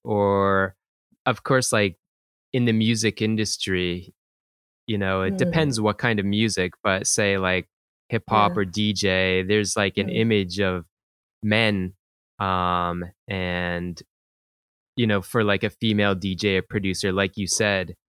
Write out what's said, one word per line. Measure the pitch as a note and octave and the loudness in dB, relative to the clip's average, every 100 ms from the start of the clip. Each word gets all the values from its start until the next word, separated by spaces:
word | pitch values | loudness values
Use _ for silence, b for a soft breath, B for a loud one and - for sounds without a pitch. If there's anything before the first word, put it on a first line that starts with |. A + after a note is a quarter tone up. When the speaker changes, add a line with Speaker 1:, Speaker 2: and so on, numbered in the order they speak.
Speaker 1:
Or, | - G#2 G2+ G2 G2 G2 F#2+ - _ _ _ _ - | -4 0 2 4 2 2 0 -4 _ _ _ _ -4
of | A2+ | -4
course, | - C3 - | 0 0 2
like, | A2 G2+ - _ _ _ _ _ | 2 0 -2 _ _ _ _ _
in | C3 | -2
the | A#2+ | 2
music | A2 A2 A2+ A2 - | 2 2 2 0 0
industry, | A2 A2 G#2 - - F#2 F2+ F2+ F#2 _ _ _ _ _ _ _ - | -2 -2 -2 -4 -2 -2 -2 -4 -10 _ _ _ _ _ _ _ -6
you | G#2+ | -4
know, | F#2+ F#2+ | 0 0
it | F#2+ | -2
Speaker 2:
Mm. | F#3+ | 0
Speaker 1:
depends | F3 D#3+ D3+ A2+ | 0 2 0 0
what | G#2+ G2+ | 0 0
kind | A#2+ G#2+ | 0 0
of | |
music, | G2 G#2 A2+ F#2 F#2 - | 0 0 0 0 -4 -2
but | G#2 F#2+ - | -2 0 0
say, | - G2+ G2 | 0 2 2
like, | F#2 F#2 - _ _ _ - | 0 -2 -4 _ _ _ -6
hip | A2+ - | -6 0
hop | A2 G#2 | 2 2
Speaker 2:
Yeah. | F2+ | 2
Speaker 1:
or | |
D | F#2+ F#2+ G#2+ | -2 0 -2
J, | F#2+ G2 F#2 F#2 F#2 | 0 2 2 2 0
there's, | F#2 G#2+ G2 - | 2 2 2 0
like, | G2 G2+ | 0 0
an | G2 | -2
Speaker 2:
Mm. | A2+ | 0
Speaker 1:
image | A2+ G#2+ F2+ F#2 | 2 2 0 -2
of | F#2+ F#2 - _ _ _ _ - | -2 -2 -8 _ _ _ _ -8
men, | G#2+ G#2+ A2 G2+ F#2 - _ _ _ - | 0 2 2 0 -4 -8 _ _ _ -6
um, | G2 F#2 F2+ F2+ F2 F2 F2 - - | -2 0 0 0 -2 -4 -8 -14 -8
and, | F#2+ F2+ F2 F2 F2 F2+ D#2+ - _ _ _ _ _ _ _ _ - | -6 -4 -4 -4 -4 -6 -10 -16 _ _ _ _ _ _ _ _ -2
you | A2+ | 0
know, | G2+ | 0
for, | - A#2+ | 0 0
like, | G#2 G2 | 2 2
a | G#2+ | -2
female | - A2+ G#2 G2+ | -2 0 2 2
D | F#2+ G2 F2 | 0 -2 -2
J, | G#2 F#2 | 0 0
a | |
producer, | - G#2+ F#2+ F2+ G2 | 0 -4 -2 -2 -2
like | F#2+ G2 - | 0 -2 -2
you | F#2 | -4
said, | - G#2+ G2 F2 - _ | 0 0 0 -4 -12 _